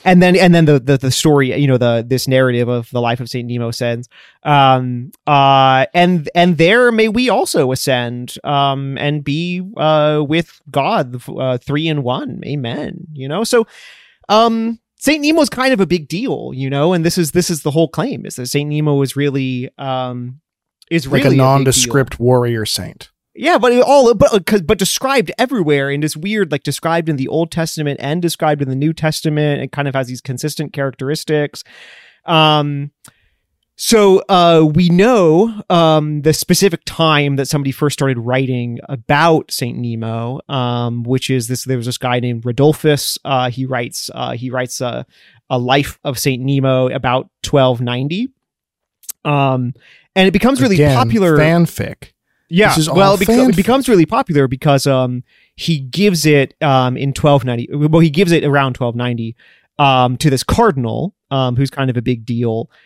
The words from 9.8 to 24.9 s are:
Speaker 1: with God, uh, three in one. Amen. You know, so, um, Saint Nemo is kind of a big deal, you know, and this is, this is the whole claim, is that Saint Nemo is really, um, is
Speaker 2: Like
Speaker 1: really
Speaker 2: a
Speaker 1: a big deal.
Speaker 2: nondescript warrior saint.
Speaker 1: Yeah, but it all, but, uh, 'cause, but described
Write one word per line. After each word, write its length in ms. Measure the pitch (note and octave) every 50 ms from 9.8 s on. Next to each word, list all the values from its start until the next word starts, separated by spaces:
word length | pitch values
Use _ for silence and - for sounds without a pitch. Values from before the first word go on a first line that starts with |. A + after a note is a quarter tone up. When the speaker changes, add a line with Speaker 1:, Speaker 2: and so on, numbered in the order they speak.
| D3+ D#3 D#3 D3+ D3 D3+ D3+ D3+ D3+
Speaker 1:
with 340 | C3+ D#3 E3+ E3+ - _ _ _ C#3+
God, 520 | C3 C#3+ C3+ F#3 A3+ F#3+ C#3 A#2+ B2 A#2+ - C#3
uh, 300 | - - C3 C3 B2+ B2
three 300 | - - C#3+ D3+ D#3+ D#3+
in 140 | D3+ C#3+
one. 380 | B2 A#2+ B2+ A3+ D4 B3 - - -
Amen. 640 | - D3 D3 B2 A#2 B2+ D3 - - - - - D#3+
You 160 | D3+ C3+ C3 C#3
know, 160 | D#3 G3+ A3+
so, 220 | - B3 A#3 A3+ - - - - - - - _ _ _ _ _ -
um, 520 | G3 A3+ A#3 A#3 A3+ A3+ A3 A#3 A#3 - _ _ _
Saint 260 | _ - C#4+ G#3+ G3+
Nemo 200 | C#4+ D4+ D#4+ E4
is 80 | C#4+ -
kind 220 | - B3+ C4 C4
of 80 | B3+ F#3+
a 60 | G3
big 220 | D3 F3+ E3+ D3 -
deal, 440 | D#3+ G3 C4+ A3 C#3 - A#2 B2+ C3
you 160 | C3 C3+ C3+
know, 220 | C#3 C#3 D3+ F3+
and 120 | F#3 E3+ D#3+
this 140 | E3 - F#3
is, 140 | E3 C#3+
this 180 | - F3+ E3 -
is 120 | E3+ C#3+
the 80 | - D3+
whole 180 | C3+ E3 E3 D#3
claim, 360 | - - G#3+ C#4 D#3 - -
is 120 | - -
that 100 | B2+ B2
Saint 240 | - - C#3+ D3 D3
Nemo 300 | D3 D3+ D3+ D3 C#3+ C#3
is 140 | C#3 B2+ -
really, 540 | C#3+ C#3+ C#3+ C3+ C#3 C3 C3 B2+ B2 B2 - - -
um, 600 | C#3 C3+ C3 C3 B2+ B2 B2 B2 B2 B2 C3 D3+ _ _ _ _ _ _ _ _ _ -
is 160 | E3 E3 B2
Speaker 2:
Like 160 | E3 C#3 -
Speaker 1:
really 0 |
Speaker 2:
a 60 | C#4+ C3
Speaker 1:
a 20 |
big 60 | C3
deal. 80 | C3+ C3
Speaker 2:
nondescript 720 | C3 C#3 C3+ C3 C3 B2+ - - A#2+ C#3 C#3 B2 - - -
warrior 480 | A#2 B2 B2+ B2 A#2+ A#2+ A#2 A2 G#2+
saint. 440 | - - G2+ F2 D#2+ - - - - _ _ _ _
Speaker 1:
Yeah, 260 | _ - B3+ E4 F4+ A#3
but 140 | A#3 B3
it 80 | A#3+ B3
all, 320 | A3+ A#3 C#4+ C#4+ B3 A#3
but, 220 | A#3+ F#3+ A3+ A3+ A3+
uh, 60 | G3
'cause, 200 | - - G#3+ F#3+
but 160 | D#3 A3 A3
described 540 | - F#3+ -